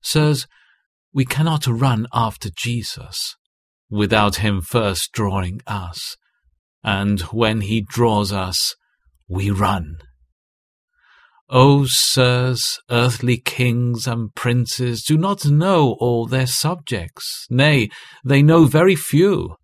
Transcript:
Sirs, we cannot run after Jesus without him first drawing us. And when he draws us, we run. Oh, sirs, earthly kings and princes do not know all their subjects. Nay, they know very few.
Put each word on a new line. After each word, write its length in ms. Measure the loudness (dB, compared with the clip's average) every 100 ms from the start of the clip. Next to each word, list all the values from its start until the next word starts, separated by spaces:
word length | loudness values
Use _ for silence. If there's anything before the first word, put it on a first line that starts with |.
Sirs, 460 | -2 0 2 0 -4 _ _ _ _ _ _
we 140 | -4
cannot 420 | -2 0 0 0 -2
run 400 | 0 0 0 -2
after 380 | -2 -2 -4 -14
Jesus 800 | -8 -6 -6 -8 -12 -12 -10 -10 -12 _ _ _ _ _
without 480 | -2 0 2 2 0
him 240 | -2 -2
first 500 | -2 -2 -2 -4 -6
drawing 460 | -4 -4 -2 -6 -8 -10
us. 500 | -10 -10 -12 -14 -14 _ _ _ _ _ _
And 380 | -4 -2 0 -2 -4 -2
when 220 | 0 0
he 180 | -2 -4
draws 500 | -4 0 2 2 0
us, 440 | -4 -4 -4 -4 -6 _ _ _ _ _
we 240 | -4 -2
run. 460 | 0 0 -2 -6 -12 -18 _ _ _ _ _ _ _ _ _ _ _ _ _ _
Oh, 380 | 4 6 6 2
sirs, 920 | 0 0 2 2 2 0 -2 -4 -8 _
earthly 480 | 0 0 0 0 -2
kings 680 | -2 -2 0 0 -2 -2 -4
and 280 | -6 -6
princes 680 | -6 0 0 0 -4 -4 -4
do 140 | 0 0
not 300 | 0 0 2
know 500 | 2 4 4 2 2
all 280 | 0 0 0
their 200 | -2 -2
subjects. 1000 | -2 -4 -4 -6 -8 -8 -12 -14 -14 -4
Nay, 400 | 0 4 2 0 -6 -20 -12
they 200 | 2 6
know 240 | 6 8 6
very 280 | 6 4
few. 600 | 2 0 2 2 2 -4 -12